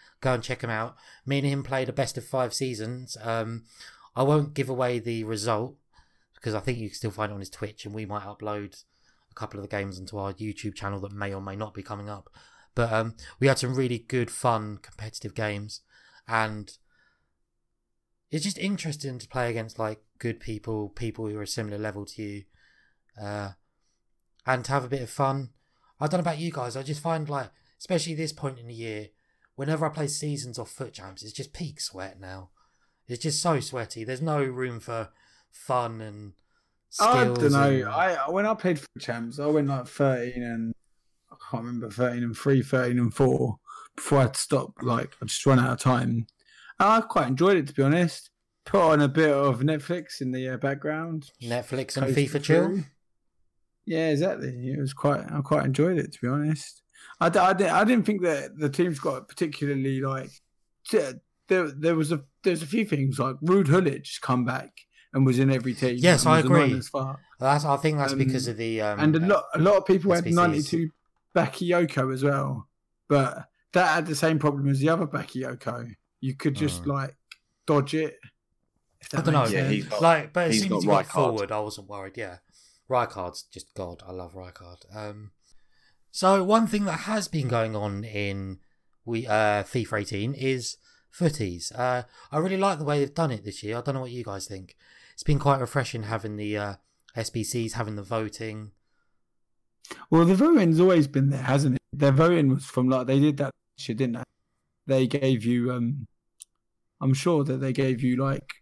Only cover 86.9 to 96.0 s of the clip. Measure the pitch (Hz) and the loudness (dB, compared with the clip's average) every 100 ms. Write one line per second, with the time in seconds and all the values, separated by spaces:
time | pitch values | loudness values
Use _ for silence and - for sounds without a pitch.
86.9 | 160 202 214 180 160 127 120 113 107 104 | -2 -2 -4 -2 -2 0 0 0 -2 -4
87.9 | 101 110 107 101 98 98 92 _ _ _ | -4 -6 -4 -4 -4 -8 -10 _ _ _
88.9 | _ - 113 117 107 107 104 98 131 107 | _ -6 -4 0 2 4 2 0 -4 -2
89.9 | 107 104 101 110 143 131 131 117 - _ | -4 -4 -4 -4 -2 -2 -2 -4 -12 _
90.9 | _ _ - 170 - 98 87 - - 127 | _ _ 0 0 0 -4 -6 -8 -2 0
91.9 | 123 120 - - 151 180 190 196 160 147 | -2 -4 -14 -6 -2 -2 0 0 0 0
92.9 | 147 143 156 156 113 107 - 104 117 123 | 0 0 0 -2 -2 -8 -10 -6 -6 -4
93.9 | 135 127 123 110 98 - 98 90 _ _ | -6 -6 -10 -8 -10 -10 -12 -14 _ _
94.9 | - - - - 143 143 139 120 139 123 | -20 -20 -6 0 2 4 2 0 -2 -4
95.9 | 117 | -6